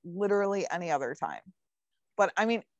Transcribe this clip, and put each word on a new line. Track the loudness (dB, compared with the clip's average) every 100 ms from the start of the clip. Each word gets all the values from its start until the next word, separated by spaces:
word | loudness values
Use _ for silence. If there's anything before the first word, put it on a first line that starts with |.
literally | -12 -4 0 2 2 0 -2
any | -4 -2
other | -2 -2
time. | -4 -6 -8 -14 -20 _ _ _ _ _ 2
But, | 2 2
I | 0
mean, | 0 -4 _